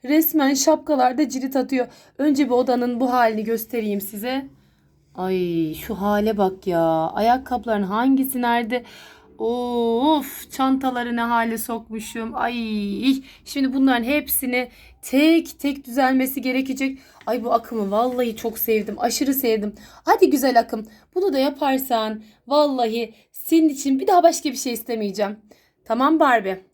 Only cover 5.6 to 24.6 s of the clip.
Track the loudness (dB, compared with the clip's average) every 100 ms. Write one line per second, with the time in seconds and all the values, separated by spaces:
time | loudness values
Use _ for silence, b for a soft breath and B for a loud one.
5.6 | -2 -4 -10 -4 0 0 0 2 0 0
6.6 | -2 0 2 2 -2 0 2 2 0 -6
7.6 | -2 -2 -2 0 2 2 0 -2 0 0
8.6 | 0 -4 -6 B B B B -6 -4 -2
9.6 | -2 0 0 2 2 2 0 -14 -16 -2
10.6 | 0 2 0 -4 -4 -2 0 0 0 -4
11.6 | -6 -8 -8 -12 -10 -8 -8 -4 -4 -4
12.6 | -4 -4 -4 -2 0 0 B B -10 -2
13.6 | 0 2 2 2 0 -2 -2 -4 -2 -2
14.6 | -4 b b b -2 4 6 4 2 -6
15.6 | -6 -6 -6 0 2 2 0 -2 -2 -2
16.6 | -2 -4 -4 -6 B B -6 -4 0 -2
17.6 | -2 -6 -2 0 0 0 -4 -4 -8 -6
18.6 | -2 -2 -2 -4 -4 0 -2 0 0 0
19.6 | -2 -10 B B 0 4 6 4 4 2
20.6 | 2 -6 -10 B B -2 0 2 0 0
21.6 | 0 0 0 0 0 -6 B B 0 2
22.6 | 2 2 0 0 -6 b b -16 2 4
23.6 | 4 2 -2 0 4 6 6 4 -6 -6